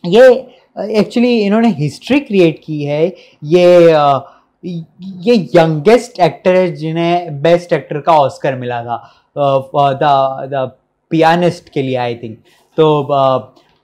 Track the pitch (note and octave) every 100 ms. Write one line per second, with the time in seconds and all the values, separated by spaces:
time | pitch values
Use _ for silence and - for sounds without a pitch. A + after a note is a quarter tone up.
0 | F3 G3+ C4 A#3 - _ _ - G3+ G#3+
1 | G3 B3 A#3+ A#3+ G3+ G#3+ A#3 D3+ D3 -
2 | - C#4 C#4 G3+ E3+ D3+ - D3+ C#3+ D3
3 | E3+ - - _ D3 F3+ F3 F3 E3+ D#3
4 | D3 C3+ - _ _ _ F3 E3+ D#3+ _
5 | F#3+ F#3 F3+ A#3+ D#3+ E3+ D#3+ D#3 D3 A#3
6 | A#3 - E3+ C3+ F#3 F#3 F3+ D3 D#3 E3
7 | E3+ F3 F3 C#3+ D#3+ F3 F3 D#3 - D3+
8 | C#3+ D#3+ C3+ - D3+ B2+ B2 A#2+ A#2+ A#2
9 | - _ _ - C#3+ C#3 C3+ D3+ C#3+ C3
10 | D3+ C3+ C3+ C3+ C3+ C3+ C3 - _ _
11 | - E3 D#3+ F3 F3 E3+ - D#3 C3 B2+
12 | A#2+ A#2 A#2 A2 _ _ _ - D#3 D3+
13 | C#3 C#3 C3+ B2+ - _ _ _